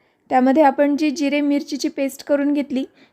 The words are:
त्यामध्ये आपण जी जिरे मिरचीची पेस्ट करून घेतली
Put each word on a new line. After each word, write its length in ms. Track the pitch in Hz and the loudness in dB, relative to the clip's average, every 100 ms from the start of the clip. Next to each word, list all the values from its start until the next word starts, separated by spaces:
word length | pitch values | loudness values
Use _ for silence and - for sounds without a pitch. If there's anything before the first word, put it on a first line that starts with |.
| _ _ - | _ _ -2
त्यामध्ये 320 | 254 254 277 | 0 2 4
आपण 340 | 285 277 285 285 | 4 4 0 0
जी 140 | 302 | -2
जिरे 300 | 254 277 294 | -2 -2 0
मिरचीची 480 | 294 285 - 277 302 | 0 -2 -4 -6 -6
पेस्ट 360 | 294 269 - | -4 -6 -6
करून 280 | - 285 285 | -4 -2 0
घेतली 320 | 294 285 254 285 _ _ | -2 -2 -6 -8 _ _